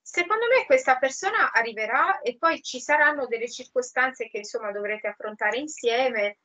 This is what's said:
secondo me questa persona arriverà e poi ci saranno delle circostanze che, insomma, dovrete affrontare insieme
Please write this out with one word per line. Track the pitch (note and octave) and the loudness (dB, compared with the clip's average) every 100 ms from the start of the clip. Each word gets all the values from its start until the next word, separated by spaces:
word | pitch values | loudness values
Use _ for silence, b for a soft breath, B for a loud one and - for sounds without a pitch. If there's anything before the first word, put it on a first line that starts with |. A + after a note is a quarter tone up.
secondo | - - F4 A4 A#4 | -6 -4 0 0 4
me | B4+ B4 | 2 4
questa | - F#4 C4 | 2 4 2
persona | C4+ C4 G4 A4 D#4+ | 2 -2 -4 0 2
arriverà | A3+ A#3 A3 G#3+ B3+ E4 F#4+ | 2 -2 -4 -2 0 2 0
e | - B3 | -2 0
poi | E4 D#4+ | 0 0
ci | - B3+ | -6 -10
saranno | - D4+ D4 D4 C4 | 0 4 4 2 -2
delle | A#3 A#3+ | -4 -4
circostanze | - B3+ C4 B3 - B3+ B3+ A3+ | -8 -4 -2 -2 0 0 -2 -8
che, | G#3+ | -8
insomma, | G#3 A#3 G#3+ | -8 -8 -6
dovrete | G3+ G#3 G#3+ G#3 | -6 -4 -4 -6
affrontare | G3+ G#3+ G#3+ G#3+ A3+ | -6 -10 -4 -2 -2
insieme | D4+ - A#3+ A#3 C4 A3+ G3+ G3+ | -4 -2 0 2 2 2 -2 -4